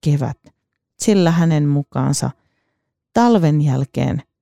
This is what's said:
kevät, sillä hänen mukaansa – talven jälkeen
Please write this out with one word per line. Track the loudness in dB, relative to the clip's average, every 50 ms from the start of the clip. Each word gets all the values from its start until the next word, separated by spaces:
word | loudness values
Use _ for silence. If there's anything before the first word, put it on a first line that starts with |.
kevät, | -2 -2 0 0 -2 -4 -8 -10 _ _ _ _ _ _ _ _ _ _ _ -6
sillä | -2 0 2 2 2 2
hänen | 2 2 2 2 2 0 0 0
mukaansa – | 0 -2 -2 -4 -6 -4 -2 -2 -2 -2 -4 -6 -8 _ _ _ _ _ _ _ _ _ _ _ _ _ _ _ -2
talven | 0 2 2 2 2 2 2 2 2
jälkeen | 0 0 0 -2 -4 -4 -4 -4 -4 -4 -4 -6 -8 _ _ _